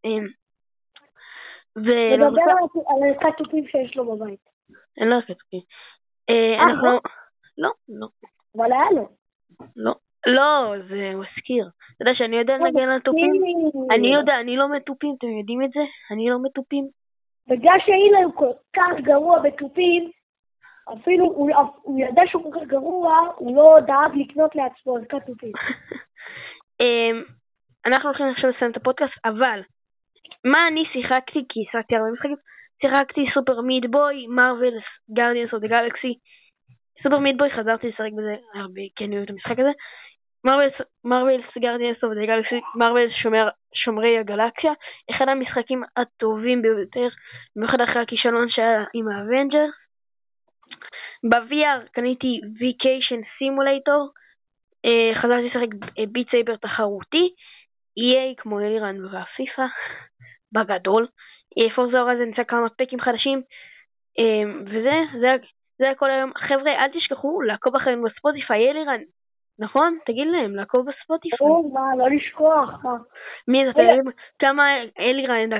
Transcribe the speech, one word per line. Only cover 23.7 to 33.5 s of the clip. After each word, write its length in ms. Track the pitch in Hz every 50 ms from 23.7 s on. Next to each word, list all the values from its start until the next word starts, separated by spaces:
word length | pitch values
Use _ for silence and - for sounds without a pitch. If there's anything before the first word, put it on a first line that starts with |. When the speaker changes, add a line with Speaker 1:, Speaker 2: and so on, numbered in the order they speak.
| 320 311 -
Speaker 2:
דאג 300 | - 277 277 294 302 277
לקנות 400 | 277 277 - - 294 311 311 311
לעצמו 400 | 302 269 247 247 _ _ 262 247
ערכת 300 | 240 220 233 - 277 277
תופים. 260 | - 247 226 - 226 202 - - - - - - - - - - _ _ -
Speaker 1:
<laughs> 600 | - - - - - - - - _ _ _ _
אמ, 420 | 240 240 240 233 233 226 226 233 - - - _ _ _ _ _ _ _ _ _ _
אנחנו 220 | 233 247 269 - 294
הולכים 180 | 269 - 285
עכשיו 240 | 269 254 - - 254
לסיים 200 | 247 - 254 233
את 60 | 226
הפודקאסט, 380 | 247 - 262 262 - 294 262 - - -
אבל 360 | 233 214 214 262 254 220 202 190 _ _ _ _ _ _ _ _ _ _ _ _ - - _ _
מה 240 | 247 277 311 339 339
אני 160 | 311 311 320 -
שיחקתי? 520 | - 262 240 - 254 262 254 - - 311 254 _
כי 160 | - 226 214 -
שיחקתי 260 | - 233 214 _ 240
הרבה 140 | 226 220 220
משחקים. 260 | 233 240 - 285 294 285 _ _ - - - _ _ _
שיחקתי 440 | - 269 254 277 277 277 - 294 285 247 -
סופר 260 | 277 254 269